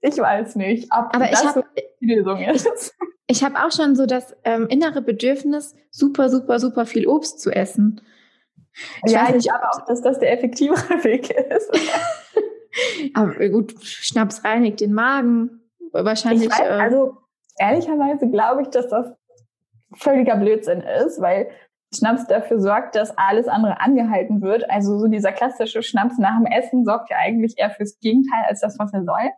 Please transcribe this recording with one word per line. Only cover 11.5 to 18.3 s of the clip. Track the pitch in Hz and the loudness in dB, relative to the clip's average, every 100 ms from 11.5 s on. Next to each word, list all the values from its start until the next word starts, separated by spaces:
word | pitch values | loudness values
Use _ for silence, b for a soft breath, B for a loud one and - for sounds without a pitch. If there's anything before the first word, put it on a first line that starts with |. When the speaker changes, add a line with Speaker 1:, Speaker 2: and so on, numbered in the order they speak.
| 359 - 330 320 659 679 640 - - 427 - - B 494 392 285 | -2 0 -2 0 -2 -4 -6 -4 -4 -2 -8 -14 B -4 -4 -4
Speaker 2:
Aber | 214 208 - 202 | 0 0 2 0
gut, | 202 220 - | 2 -2 -8
Schnaps | - - - - 214 - | -16 -10 -4 0 -2 -2
reinigt | 208 226 233 208 | -2 2 0 0
den | 208 | -2
Magen. | 208 240 277 240 233 233 - _ _ 339 | 0 2 2 2 2 0 -6 _ _ -8
Wahrscheinlich, | - 190 220 240 226 220 | -4 -2 -2 2 2 2
Speaker 1:
Ich | |
weiß, | 214 | 2
Speaker 2:
äh, | - 202 | 0 0
Speaker 1:
also | 220 262 262 - _ _ _ - | 2 2 0 -2 _ _ _ -4
ehrlicherweise | 196 285 339 302 277 285 254 | 0 0 -2 -2 0 0 0